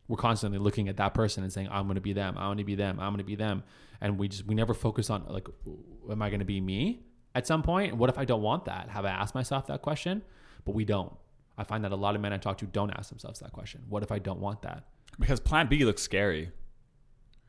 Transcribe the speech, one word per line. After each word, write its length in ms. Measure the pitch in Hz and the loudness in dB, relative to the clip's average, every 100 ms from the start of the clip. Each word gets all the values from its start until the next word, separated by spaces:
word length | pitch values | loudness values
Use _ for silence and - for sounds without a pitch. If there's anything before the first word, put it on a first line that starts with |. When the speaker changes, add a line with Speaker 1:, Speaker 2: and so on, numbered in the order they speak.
| - | -8
Speaker 1:
We're 80 | 110 | 0
constantly 420 | 117 107 104 98 | 0 2 0 0
looking 300 | 101 113 98 | 2 2 -2
at 80 | 98 | 0
that 160 | 98 | 0
person 300 | - 107 - | 2 0 0
and 100 | 95 | -6
saying, 160 | 95 98 | -6 -4
"I'm 160 | 98 98 | -2 -2
gonna 140 | 95 | -2
be 100 | 98 | -2
them. 240 | 98 95 92 | -2 -4 -4
I 120 | 98 | -4
wanna 160 | 101 101 | -4 -2
be 100 | 101 | -2
them. 240 | 101 92 | -2 -2
I'm 140 | 98 | -4
gonna 100 | 101 | -4
be 120 | 95 104 | -4 -4
them." 280 | 107 95 - - - - | -2 -4 -6 -18 -20 -6
And 160 | 104 98 | -2 0
we 100 | 101 | -2
just, 180 | 95 101 | -4 -2
we 100 | 107 | 0
never 180 | 113 | 2
focus 360 | 113 113 120 104 | 0 0 0 -2
on, 160 | 101 - | -2 -4
like, 180 | 95 - - 82 76 - - 107 | -8 -10 -12 -14 -14 -16 -16 -8
"Am 120 | 107 | -4
I 80 | 104 | -2
gonna 140 | 101 | -2
be 160 | 98 98 | -2 -2
me 440 | 95 98 185 240 - - _ | -2 -2 -2 -4 -10 -20 _
at 140 | - - | -4 0
some 160 | 160 | 0
point? 320 | 151 185 202 117 | 2 0 0 2
What 140 | 123 | 2
if 80 | 135 | 2
I 80 | 123 | 0
don't 160 | 113 | 2
want 240 | 107 156 - | 2 0 -2
that?" 240 | 92 90 | -8 -8
Have 160 | 104 98 | -4 -2
I 60 | |
asked 240 | 92 104 131 | -2 -2 -4
myself 320 | 123 135 - | -2 -4 -4
that 140 | 139 | -6
question? 380 | - 151 175 208 - - - - - | -4 -4 -2 -4 -6 -20 -20 -12 -4
But 100 | 107 | -2
we 80 | |
don't. 300 | 104 101 87 - - - _ - | 0 0 -2 -10 -20 -20 _ -10
I 60 | |
find 200 | 101 110 101 | -6 -2 -2
that 60 | |
a 20 | 98 | 0
lot 200 | 101 104 | 0 0
of 60 | |
men 120 | 101 | -2
I 40 | 98 | -2
talk 180 | 101 95 | -4 -4
to 80 | 98 | -4
don't 260 | 101 104 | -2 -2
ask 180 | 98 104 | -4 -10
themselves 300 | - - - | -14 -14 -14
that 140 | - | -14
question. 300 | - 104 - 120 | -14 -14 -14 -6
"What 160 | 104 | -6
if 80 | 104 | -2
I 80 | 104 | -4
don't 220 | 98 90 | -4 -4
want 220 | 98 104 | -4 -6
that?" 200 | 90 82 - - - - | -8 -12 -14 -20 2 10
Speaker 2:
Because 200 | - 127 | 10 10
plan 260 | - 156 127 | 6 6 6
B 160 | 151 | 8
looks 180 | 120 101 | 6 6
scary. 500 | - 95 101 78 85 - - - - _ - - - - | 2 4 4 2 -2 -8 -12 -14 -20 _ -20 -20 -20 -20